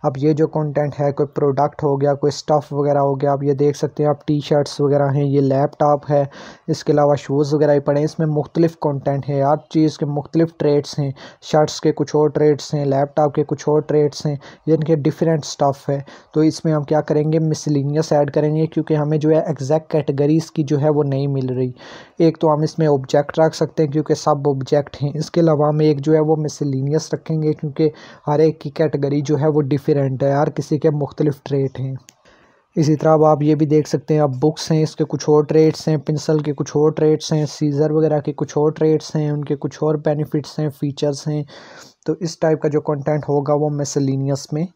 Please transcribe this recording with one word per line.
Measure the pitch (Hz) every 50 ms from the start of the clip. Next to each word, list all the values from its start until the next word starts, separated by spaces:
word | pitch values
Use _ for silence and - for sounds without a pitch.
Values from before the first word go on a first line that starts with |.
| -
अब | 151 135 135
ये | 139 156 156
जो | 143 160 156
कंटेंट | - 160 151 147 139 160 147 143 -
है, | - 147 143
कोई | 143 - 151 139
प्रोडक्ट | _ - 147 143 135 135 143 147 - -
हो | 156 147 139
गया, | 139 139 143 139
कोई | 143 - 147
स्टफ़ | 143 - - - 156 151 143 - 143
वगैरह | 143 143 147 143 143
हो | 139 139 139
गया, | 135 143 143
आप | 139 139 143
ये | 143 143
देख | 135 147 147 139
सकते | - - 143 - -
हैं, | 147 147
आप | 147 147 -
टी-शर्ट्स | - 151 147 147 - 160 147 143 - - -
वगैरह | 143 139 143 143 143 139
हैं, | 135 147 143
ये | 139 135 143
लैपटॉप | 139 135 135 135 143 147 - _ 151 147 147 143 139 -
है, | 151 143 143 143 - - - - - - _ -
इसके | 160 - - -
अलावा | 151 147 147 143 147
शूज़ | 135 - - 139 143 151 139 151
वगैरह | 147 151 147 143
भी | 143
पड़े | 139 - 143 143
हैं। | 151
इसमें | 156 - - 160 156
मुख्तलिफ | 151 147 143 - _ 165 170 165 165 _ -
कंटेंट | 151 143 139 - 143 139 139 131
है, | 143 143 139
हर | 135 139 151 151 151 _
चीज़ | - 165 156 156 151 -
के | 160 143
मुख्तलिफ | 143 143 143 - - 160 165 165 - _
ट्रेड्स | - 147 147 147 143 - - -
हैं, | 143 139 135 - - - - _
शर्ट्स | - - - 156 151 147 - -
के | - 156
कुछ | 151 - 151 - -
और | 151 151 151
ट्रेड्स | 143 151 151 151 147 139 - - -
हैं, | 147 143
लैपटॉप | 139 135 135 143 139 - 156 151 147 139
के | 156 147
कुछ | - 151 - - 151
और | 147 151
ट्रेड्स | 147 - 147 151 147 143 - - -
हैं, | 156 143 135 - - - _ _ 151
यानी | 160 156 156
कि | 151 165 151
डिफरेंट | 135 156 156 - 170 160 165 151 147
स्टफ़ | - - - 147 139 131 - - -
है। | 139 139 139 - - - - _ -
तो | 151 156
इसमें | 156 151 - - 165
हम | 156 151 143
क्या | - 160 151
करेंगे, | 147 - 151 151 151 156 156 165
मिसलेनियस | 160 156 151 - - 147 151 143 135 143 147 156 156 -
ऐड | 165 147 147 139
करेंगे, | - 160 151 151 151 156 160
क्योंकि | 156 - 160 151 - 156
हमें | 151 147 147 156 151
जो | 147 156
है | 156 156 165 180
एग्जैक्ट | 147 - 135 131 151 160 156 _
कैटेगरीज | - 156 143 151 139 139 147 147 156 160 156 -
की | _ - 151
जो | 135 151 139
है | 143 156
वो | 151 147 151
नहीं | 139 139 139 143 143
मिल | 139 135 127 127
रही। | 127 127 131 127 123 - - - - - - - _ -
एक | 170 165 156 -
तो | - 156
हम | 151 147 156
इसमें | 156 - - 160
ऑब्जेक्ट | 151 143 135 131 - - 143 143 - - 165
रख | 160 160 156
सकते | - 165 - - -
हैं | 160 143
क्योंकि | 139 156 147 - 151
सब | - - 156 151 143 139 147
ऑब्जेक्ट | 139 135 135 - 151 147 143 - -
हैं, | - 139 143 139
इसके | 147 156 - - 175
अलावा | 165 165 156 143 151 151
हमें | 151 151 156
एक | 151 151 139
जो | 139 156
है | 156 156
वो | 156 151 160 156
मिसलेनियस | 151 147 - - 156 143 135 131 135 139 151 156 156 - 160
रखेंगे, | 151 _ - 160 156 156 151
क्योंकि | 151 151 - 151 139 - 160 151 151 - - - - - _
हर | 151 147 147
एक | 160 160 151 160
की | - 147
कैटेगरी | 139 - 160 147 - 143 139 139 143 147
जो | 143 143 151
है | 135 147 156
वो | 147 151
डिफरेंट | 147 131 147 135 - - 151 143 139 135 135 123
है, | 139 139 139
हर | 143 151 156
किसी | 160 - 147 - 160 147
के | - 160
मुख्तलिफ | 147 147 143 - - - 156 151 139 - _
ट्रेड | - 139 139 135 131 135 -
हैं। | 127 131 135 131 _ - _ _ _ - _ _ _ _ _ _ _ _ _
इसी | - 156 147 156
तरह | 139 - 160
अब | 156 151 156
आप | 156 156 143
ये | 147 151 156
भी | 147 160
देख | 143 151 156 151
सकते | - - 143 - - 156
हैं, | 151
अब | 151 139 131 127
बुक्स | 143 156 156 - - -
हैं, | 165 156
इसके | 156 - - - 156
कुछ | 143 - 135 - -
और | 151 151 151
ट्रेड्स | - 151 156 156 156 151 - - 165
हैं, | 156 147
पेंसिल | 139 - 156 143 - - 160 156
के | 147 151
कुछ | 143 - 156 - -
और | 147 151 156
ट्रेड्स | 151 - 156 156 156 151 - -
हैं, | 165 151 151 143
सीजर | - - 151 147 143 139 156 151
वगैरह | 151 156 156 156 151 147
के | 143 156 139
कुछ | - 143 131 -
और | 147 147 156
ट्रेड्स | 151 - 156 156 156 151 - - -
हैं, | 160 151 147
उनके | 147 147 147 135 151
कुछ | 139 - 143 - -
और | 151 151 156 151
बेनिफिट्स | 151 160 147 147 151 139 - 151 135 - - -
हैं, | 151 147
फीचर्स | 139 - - 143 139 - 151 147 139 139 - 156
हैं। | 151 151 143 147 - - - - - - - - _ _ _
तो | - 156 -
इस | 185 160 - _
टाइप | - 160 160 156
का | - 156
जो | 143 151
कंटेंट | 147 - 151 139 135 160 151 151 139 -
होगा | 143 147 143 139 147
वो | 147 151 151
मिसलेनियस | 147 143 143 - - 147 139 135 135 135 135 139 139 135 - - 151
में | 151 175 185 _